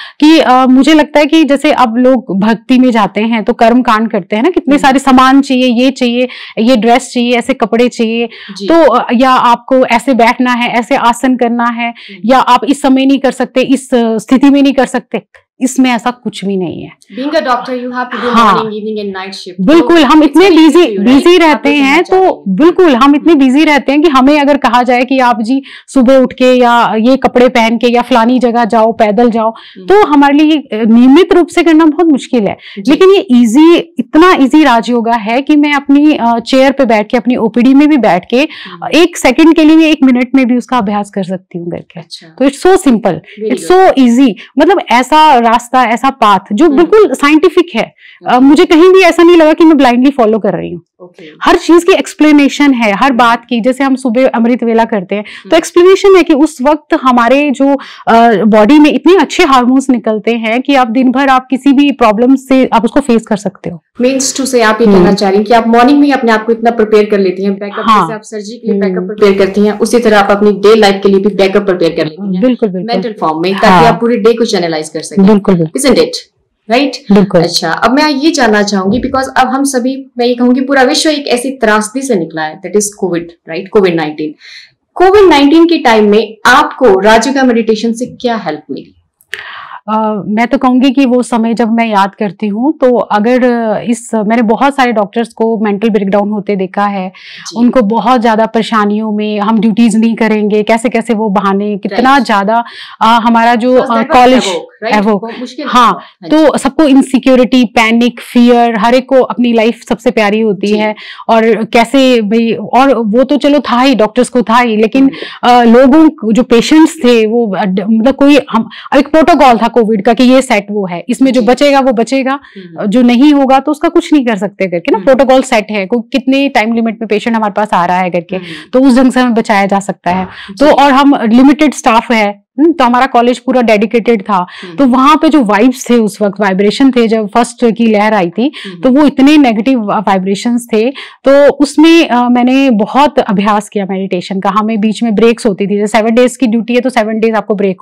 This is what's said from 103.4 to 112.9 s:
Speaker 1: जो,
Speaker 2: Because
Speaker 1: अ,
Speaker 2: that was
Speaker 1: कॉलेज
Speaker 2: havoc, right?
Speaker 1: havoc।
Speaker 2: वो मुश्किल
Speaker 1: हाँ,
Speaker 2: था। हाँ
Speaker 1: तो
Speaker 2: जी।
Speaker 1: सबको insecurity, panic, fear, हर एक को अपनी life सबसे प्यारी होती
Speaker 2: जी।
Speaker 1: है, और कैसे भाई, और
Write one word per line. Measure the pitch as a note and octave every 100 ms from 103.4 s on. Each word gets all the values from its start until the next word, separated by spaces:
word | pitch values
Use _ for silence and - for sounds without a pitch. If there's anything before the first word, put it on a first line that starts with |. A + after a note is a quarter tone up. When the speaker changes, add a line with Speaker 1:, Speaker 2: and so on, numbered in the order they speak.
| A#3 A#3+
Speaker 1:
जो, | B3
Speaker 2:
Because | B3+ C4
Speaker 1:
अ, |
Speaker 2:
that | A3+ A3+
was | C4
Speaker 1:
कॉलेज | B3 B3+
Speaker 2:
havoc, | G3 E3+
right? | - _ A3 G#3+
Speaker 1:
havoc। | G#3
Speaker 2:
वो | G3+ A3+ A#3
मुश्किल | B3 - C#4
Speaker 1:
हाँ, | A#3+ A3+
Speaker 2:
था। | F3+
हाँ | - _ E3+
Speaker 1:
तो | G3+ D4+ -
Speaker 2:
जी। |
Speaker 1:
सबको | C4 -
insecurity, | D#4 C4+ - B3+ C4 B3+ B3+ B3+ B3
panic, | - A3 A#3 A#3+ A#3+
fear, | - B3 A#3+ A#3+ A#3 A3+
हर | A#3 B3+
एक | B3+
को | C4+
अपनी | A#3+ A3 A#3+
life | A3+ A3 A#3 -
सबसे | A3+ B3+
प्यारी | A3 G#3 G#3+
होती | A3+ G3 G3+
Speaker 2:
जी। | G#3
Speaker 1:
है, | G#3+ G#3 - - -
और | A3+ A3+ G#3+
कैसे | A3+ A#3+ A3+ C#4 C4 A#3+
भाई, | G3+ A3+ A3+
और | G#3+ G#3+ A#3 C#4